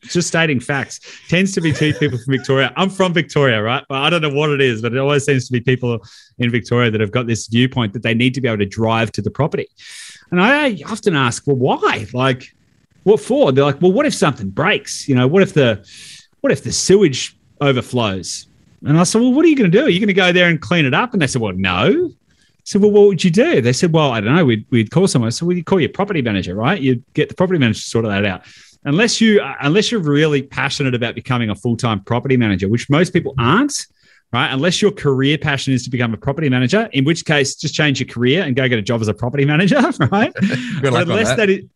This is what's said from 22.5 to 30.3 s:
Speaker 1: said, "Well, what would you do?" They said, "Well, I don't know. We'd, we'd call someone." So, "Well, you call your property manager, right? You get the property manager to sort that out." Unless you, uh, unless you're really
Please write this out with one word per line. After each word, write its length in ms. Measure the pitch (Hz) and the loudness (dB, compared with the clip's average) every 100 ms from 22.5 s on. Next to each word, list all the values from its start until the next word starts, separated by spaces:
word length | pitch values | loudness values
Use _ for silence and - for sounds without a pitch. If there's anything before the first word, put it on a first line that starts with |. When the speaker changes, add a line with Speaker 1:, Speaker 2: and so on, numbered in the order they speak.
| _ | _
Speaker 1:
said, 180 | - 202 | -4 2
"Well, 80 | 208 | 4
what 140 | 208 202 | 6 6
would 160 | 175 | 4
you 60 | 185 | 2
do?" 320 | 170 320 254 | 2 2 2
They 120 | 120 | 2
said, 200 | 127 180 | 0 2
"Well, 180 | 160 143 | 2 2
I 80 | 113 | 0
don't 140 | 104 165 | 0 2
know. 100 | 143 | 2
We'd, 200 | 110 - | 0 0
we'd 180 | 120 110 | 0 2
call 180 | 160 190 | 2 2
someone." 220 | 131 113 | 2 -2
So, 140 | - 170 | -2 -2
"Well, 100 | 180 | -4
you 80 | |
call 160 | 160 190 | 0 0
your 100 | 120 | 0
property 320 | - 208 175 | -2 -4 -2
manager, 320 | 117 98 85 95 | 0 -2 -4 -2
right? 260 | 120 190 | -2 0
You 220 | 135 123 - | 0 -2 -4
get 160 | - 139 | -4 -4
the 60 | - | -2
property 240 | 180 180 | -2 2
manager 200 | 120 107 | 0 0
to 80 | - | -4
sort 160 | 117 113 | -2 -2
that 200 | 101 101 | 0 -2
out." 180 | 90 - - - _ 143 | -4 -12 -20 -20 _ -4
Unless 360 | 156 233 - | 0 0 2
you, 200 | 226 202 | 4 4
uh, 120 | 135 - | 0 -4
unless 300 | 143 190 214 | 0 0 0
you're 100 | 233 | -2
really 400 | 151 143 156 | 0 0 2